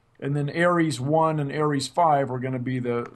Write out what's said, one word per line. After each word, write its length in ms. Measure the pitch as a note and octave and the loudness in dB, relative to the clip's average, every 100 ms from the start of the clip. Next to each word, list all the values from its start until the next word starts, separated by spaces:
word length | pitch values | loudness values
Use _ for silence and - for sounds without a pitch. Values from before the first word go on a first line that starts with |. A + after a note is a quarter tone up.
| _ _ | _ _
And 160 | C#3 | -4
then 160 | C#3+ C#3+ | -2 -2
Ares 520 | E3+ F3 E3+ D#3+ B2 | 0 2 2 0 -2
one 400 | C3+ D#3+ D#3+ D#3 | 0 2 2 0
and 100 | C#3 | -2
Ares 380 | D3 D3+ C#3 C3+ | -2 0 0 -2
five 400 | - E3 C#3+ C3+ | 2 4 4 0
were 100 | B2+ | -4
gonna 180 | C3 C3 | -4 -4
be 220 | B2+ B2+ | -4 -4
the, 320 | B2 A#2+ A#2 | -2 -4 -6